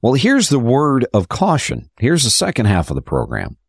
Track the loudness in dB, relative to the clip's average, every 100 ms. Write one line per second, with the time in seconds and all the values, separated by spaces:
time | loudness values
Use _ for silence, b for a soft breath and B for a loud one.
0 | 2 2 2 2 2 0 2 2 2 0
1 | 0 0 -2 -2 0 0 -2 -8 -10 _
2 | 0 2 0 0 -2 0 0 2 0 -6
3 | -4 -4 -4 -6 -10 -14